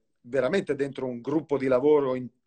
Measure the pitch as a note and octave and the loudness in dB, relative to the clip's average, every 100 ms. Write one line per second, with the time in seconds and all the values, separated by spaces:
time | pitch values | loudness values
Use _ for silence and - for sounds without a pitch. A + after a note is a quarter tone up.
0 | _ _ A#2+ C3 B2+ G3 F#3+ C3+ C#3 B2+ | _ _ -6 -2 0 0 -2 -4 -4 -4
1 | C3 A#2+ A#2 D3+ D3 C3+ C3 B2+ C#3+ D3+ | -8 -6 -2 -2 0 -2 2 2 4 4
2 | C3+ B2+ B2 _ | 2 -2 -6 _